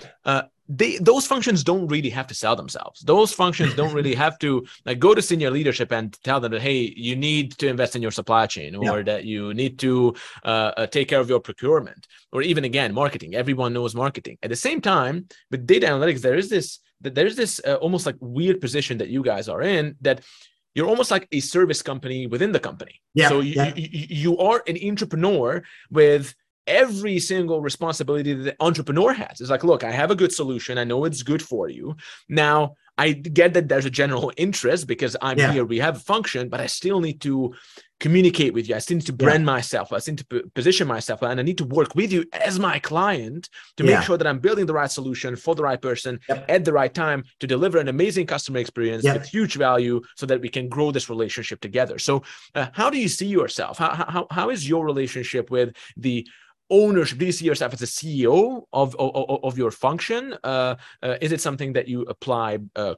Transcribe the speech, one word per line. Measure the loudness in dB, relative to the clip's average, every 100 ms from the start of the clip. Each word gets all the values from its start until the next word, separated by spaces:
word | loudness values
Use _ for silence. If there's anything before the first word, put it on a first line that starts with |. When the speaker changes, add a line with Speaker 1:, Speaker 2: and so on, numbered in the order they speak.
| -8 _
Speaker 1:
uh, | -2 -2 -4 _ -8
they, | 0 0 4
those | 6 6 4
functions | 0 2 2
don't | 2 0 0
really | -2 -2
have | -6 -8
to |
sell | -2 0 0
themselves. | -4 -12 -14 -6
Those | 4 4 4
functions | 2 0 2 -2
don't | 0 0
really | 0 0
Speaker 2:
<laughs> | 2
Speaker 1:
have | 0 0
to, | 0 0 -2 -12 -6
like, | 4
go | 6
to | 6
senior | 4 2 2
leadership | 2 0 0 -2
and | -2 -4 -6
tell | -2 0
them | 0
that, | -2
"Hey, | 0 0 -2 -4
you | -6 -2
need | 0 0 -2 -2
to | -2
invest | 0 -2 -2
in |
your | -6
supply | -6 2 2 2
chain," | -2 -10
or | -4
Speaker 2:
Yeah. | -2 -2
Speaker 1:
that | -2 -4 -4
you | -6 -6
need | -4 -4 -2
to, | 0 4 2 0 -14 -8
uh, | -2 0 0 -2
uh, | -2
take | -2 2
care | 0
of | 2
your | 0
procurement, | -2 -4 2 2 0 -16 -20 -20 _
or | -4
even, | 0 0
again, | 0 0 0
marketing. | 0 -2 -2 -8
Everyone | -4 -2 0 -2
knows | -2 -4
marketing. | -2 -4 -4 -14 -12
At | -8
the | -4
same | -4 -2
time, | 0 0 0 -4 -10 -20 -10
with | -4 4
data | 4 4
analytics, | 2 2 2
there | 2 0
is | 0
this, | -2 -4 -12 _ _
th-, | -6
there's | 0 0 2
this, | -4 -2 -2
uh, |
almost, | 0 0 -2 -4
like, | -6
weird | -8 -2 0 0
position | 0 -2 -2 -4
that | -4
you | -2
guys | -2 -2 -4
are | -4
in, | 0 0 -2 -2
that | 0 0 -4 -20 -20 _ _
you're | -2 0
almost | 2 2
like | 0 -2
a | -6
service | 0 2 4 2
company | -4 -8 -8 -6 -4
within | -2 0
the | 0
company. | -2 -12 -16 -20 _
Speaker 2:
Yeah, | 2 4
Speaker 1:
So | 4
you, | 0 0
Speaker 2:
yeah. | 0 -2
Speaker 1:
you, | -8
you, | -10 -8
you | -2 0 2
are | 2 2 0
an | -4
entrepreneur | -4 -4 -4 0 2 2 0 -4 -8 -20 -2
with | 6 6 6 0 -14 _ _ 0
every | 4 4 2 -2 -2
single | 0 -2 0 -2
responsibility | -2 -4 -4 -4 -2 0 0
that | -2
the | -4 0
entrepreneur | 0 0 0 2 2
has. | 0 -6 -8
It's | -2
like, | 2
"Look, | 4 4
I | 2
have | 0 2
a |
good | 4 2
solution. | 2 -4 -4 -4 -4
I |
know | 0 0
it's | -2 -4
good | -2 -2
for | -2 -4 -4
you. | -6 -10 -12 -14 -20 -2
Now, | 2 4 4 2 -4 _ 0
I | 0
get | 0 0 6 6
that | 6 2
there's | 0
a | 0
general | 0 0 0 -2 -2
interest | -2 0 0 0 -2
because | -4 -4 -2
I'm | -2 4
Speaker 2:
Yeah. | 4
Speaker 1:
here, | 4 0
we | 0
have | 0 -2
a |
function, | -2 -2 -2 -4 -6
but | -6
I | -6
still | -4 0 0
need | -2 -4
to | -2 -2 -2 -6 -20 -20 _ -4
communicate | 4 6 6 6 2
with | 0 -2
you. | -4
I |
still | -2 -2
need | -2
to |
Speaker 2:
Yeah. | 2 4
Speaker 1:
brand | 6
myself. | 4 2 0 -4 -2
I | -4
still | -4
need | -8 -6
to |
p-, | -6 -6
position | 0 2 4 2
myself, | -2 -4 -2
and | -2 0
I |
need | -2 -2
to | 0
work | 2 2
with | 2 2
you | 0 -2
as | -2 -2 0
my | 0 0
client | -2 0 0 0 -4 -12 -14 -20 -14 2
to |
make | 4
Speaker 2:
Yeah. | 4
Speaker 1:
sure | 4 2
that | 2
I'm | 2
building | 0 2
the | 0
right | 0 -2
solution | -4 -8 -6 -8 -6
for | -2
the | 0
right | 0 -2
person | -2 -4 -6 -8 -6
Speaker 2:
Yep. | -6 0
Speaker 1:
at | 2
the | 4
right | 2 2
time | 0 -2 -2 -6 -10
to | -2
deliver | 0 2 2
an | 2
amazing | 0 0 0 -2
customer | -4 -4 -6
experience | -4 -2 -2 0
Speaker 2:
Yep. | 0 0
Speaker 1:
with | -2
huge | -2 -2 0
value | 2 2 2 -2 -4 -8
so |
that | -2 -2
we | -2
can | -6 -6
grow | -2 0
this | -2 -4
relationship | -4 -4 -6 -10 -10
together." | -4 -2 -2 -2
So, | 0 0 -2 -20 -10
uh, | -6 -6
how | -2 0
do | 0
you | -2
see | -2 0
yourself? | 0 0 -4 -6 -2
How, | -2 -2 -4
how, | -4 -4
how | -4 -2
is | -2 0
your | 0 0
relationship | -2 -2 -4 -6 -4 -2
with | 0 0 -2 -20
the | -6 -2 -2 -6 -18 _ _ 4
ownership? | 6 6 4 2 0
Do | -2
you |
see | 0
yourself | 0 0 -2
as | -6
a | -8
C | -8 -6 2
E | 4
O | 6 4 -2 -4
of, | 0 0 0
of, | -2
of, | -2 -4 -2
of | -2 -2
your | -2
function? | 0 0 0 -4 -6 -6 -8
Uh, | -4 -2 -2 -4 -12 -10
uh, | -6 -4
is | -2
it | -2
something | -4 -6 -4
that | -4 -2
you | -6 -6
apply, | -8 -4 -2 -2 -4 -8
uh, | -6 -6